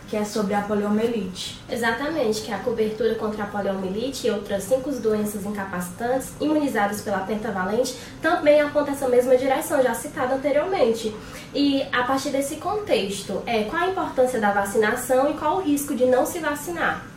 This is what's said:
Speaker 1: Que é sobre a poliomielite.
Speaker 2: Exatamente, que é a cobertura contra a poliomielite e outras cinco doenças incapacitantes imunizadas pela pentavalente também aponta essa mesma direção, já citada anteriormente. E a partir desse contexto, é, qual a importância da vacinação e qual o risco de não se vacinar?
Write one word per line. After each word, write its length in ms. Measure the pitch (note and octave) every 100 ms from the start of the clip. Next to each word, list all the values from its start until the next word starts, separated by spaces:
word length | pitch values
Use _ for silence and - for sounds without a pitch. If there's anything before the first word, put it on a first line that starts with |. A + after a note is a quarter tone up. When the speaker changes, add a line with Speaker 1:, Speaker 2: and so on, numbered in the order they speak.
| -
Speaker 1:
Que 60 | G#3+
é 80 |
sobre 300 | G#3 A#3 G3
a 80 | G3+
poliomielite. 960 | G3+ G#3 G#3 G#3+ A#3 A#3 F#3 - - - -
Speaker 2:
Exatamente, 720 | A#3 A#3 A#3 D4 D#4+ A3+ G#3+
que 100 | -
é 40 | G3
a 40 |
cobertura 560 | B3 G#3+ G#3+ - A3+ A3
contra 280 | G#3+ G#3
a 40 | G3+
poliomielite 800 | G3+ G3 F#3+ F#3 G3+ C4+ C4+ A#3+
e 40 |
outras 320 | G#3 G#3 G3
cinco 280 | F#3+ C4 D4
doenças 540 | B3 G#3+ G#3+ G#3 G#3 G3+
incapacitantes 840 | G#3 G3 F3+ F3+ - A#3+ C4 - -
imunizadas 640 | D4 D4+ C#4+ G#3 G3+ G#3
pela 180 | - F#3+
pentavalente 720 | F#3+ G#3+ A3+ F#3+ F#3+ A3 C4 - - -
também 400 | D#4+ F4 D4+ D4+
aponta 300 | D4 D4 C#4+
essa 160 | C#4 C4
mesma 260 | B3 B3 B3+
direção, 480 | C4+ C4+ D#4 D4
já 100 | B3+
citada 420 | A3+ D4 D4+ B3+ C4+
anteriormente. 800 | C#4+ C#4 F4+ F#4+ A#3+ A3 G#3+ G#3 - - -
E 300 | - C#4+ C4+ C4+
a 120 | B3
partir 260 | B3 C4+ C#4+
desse 260 | C4+ C#4 D4+
contexto, 840 | F4 G#4 G#4 A#3+ F#3+ G3 - F#3+ -
é, 180 | A3+
qual 200 | G3+ D#4+
a 60 | F4+
importância 500 | F#4 D4 C4+ B3+ A#3
da 120 | G#3
vacinação 800 | G3+ G3+ A3+ G#3+ B3+ - B3+ C#4+
e 40 |
qual 240 | D4+ D4+ F#4
o 40 |
risco 340 | D4 C#4+ - A#3+
de 100 | B3+
não 200 | B3+ D4+
se 140 | F4
vacinar? 680 | D#4 D4 - E4+ F#3+ F#3 -